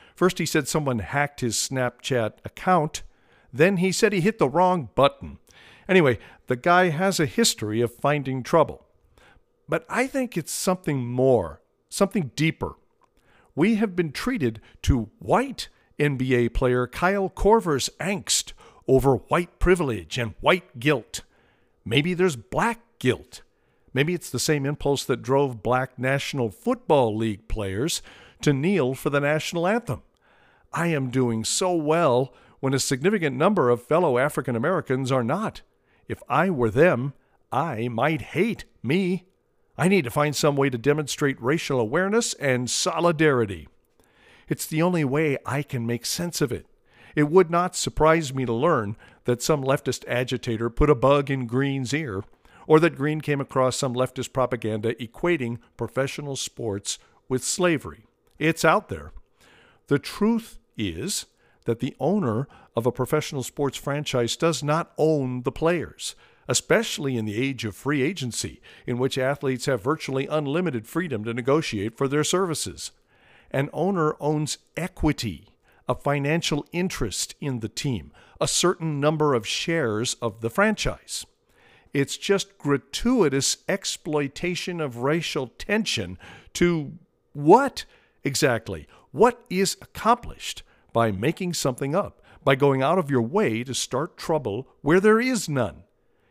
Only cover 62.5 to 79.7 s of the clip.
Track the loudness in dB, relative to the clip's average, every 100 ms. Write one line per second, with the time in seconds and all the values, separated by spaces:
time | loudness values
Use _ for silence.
62.5 | -10 -8 -2 -2 -2 -2 -2 -2 -8 -8
63.5 | -4 -4 -4 -6 -6 -2 -2 -2 0 0
64.5 | 0 0 -2 -2 0 2 2 0 -4 -6
65.5 | -2 0 0 -4 -10 -12 -12 _ _ -4
66.5 | -4 2 2 2 -4 -2 -2 -2 -2 -2
67.5 | -4 -6 -6 -2 0 0 -2 -6 -6 -8
68.5 | -10 -20 -14 -6 -2 -2 0 -2 -2 -4
69.5 | -4 -2 -2 -2 -4 -4 -4 -2 -4 -2
70.5 | -2 -2 -4 -6 -6 -4 -6 -6 -4 0
71.5 | 0 0 -4 -6 -2 -2 0 0 0 0
72.5 | -2 -6 -10 -14 -16 _ _ _ _ _
73.5 | -4 -2 -2 -2 0 0 0 -2 -2 -2
74.5 | -6 _ -10 -8 -2 0 0 -4 -8 -16
75.5 | _ _ _ -6 -2 0 0 0 0 0
76.5 | -2 -2 -4 -4 -2 -4 -4 -8 -6 -6
77.5 | -4 -6 -4 -4 -4 -6 -18 -20 _ -2
78.5 | 2 2 0 -4 0 0 2 2 2 0
79.5 | -4 -2